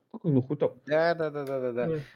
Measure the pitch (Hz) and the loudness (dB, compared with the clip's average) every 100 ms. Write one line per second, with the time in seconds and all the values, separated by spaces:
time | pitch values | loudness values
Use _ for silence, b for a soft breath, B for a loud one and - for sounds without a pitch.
0 | _ 226 175 131 131 147 139 - - 156 | _ -6 2 2 2 0 -2 -2 0 2
1 | 170 165 156 147 139 135 127 120 139 156 | 2 2 -2 -4 -4 -2 -2 0 0 -2
2 | 143 | -6